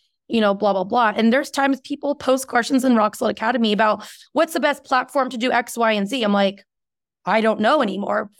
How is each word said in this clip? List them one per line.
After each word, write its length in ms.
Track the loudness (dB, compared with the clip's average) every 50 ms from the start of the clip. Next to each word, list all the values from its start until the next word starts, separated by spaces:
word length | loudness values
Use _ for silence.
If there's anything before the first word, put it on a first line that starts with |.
| _ _ _ _ _
you 140 | -4 0 2
know, 140 | 2 2 2
blah, 180 | 0 0 0 0
blah, 100 | 0 -2
blah." 300 | 0 0 2 2 2 2
And 160 | 2 2 4
there's 200 | 4 2 0 -2
times 280 | -2 0 0 0 0 -2
people 340 | -6 -10 -10 -6 -4 -4 -4
post 320 | -2 0 0 0 0 0
questions 360 | -2 -2 -2 0 2 0 2 2
in 120 | 4 4
Rock 200 | 4 2 0 -2
Solid 220 | -2 -2 -2 -2
Academy 340 | -2 -2 -2 0 0 0 0
about, 360 | 2 2 2 0 0 -2 -6 -14 -20 -20 -18 _ 0
"What's 200 | 0 0 0 0
the 60 | -2
best 240 | 0 -2 -2 -4 -4
platform 460 | -2 -2 -2 -2 -2 -2 -2 -2 -2
to 80 | -4
do 140 | -4 -2 0
X, 260 | 0 0 -2 -4 -4
Y, 140 | -2 0 0
and 160 | 0 0 -2
Z?" 160 | -2 -2 -2 0
I'm 100 | 0 2
like, 300 | 2 2 0 -2 -6 -14 _ _ _ _ _ _ _ _ _ _ _ -4
"I 160 | 0 0 2
don't 180 | 2 2 0 2
know 240 | 2 2 2 2 2
anymore." 480 | 0 -2 -4 -4 -4 -4 -4 -6 -8 _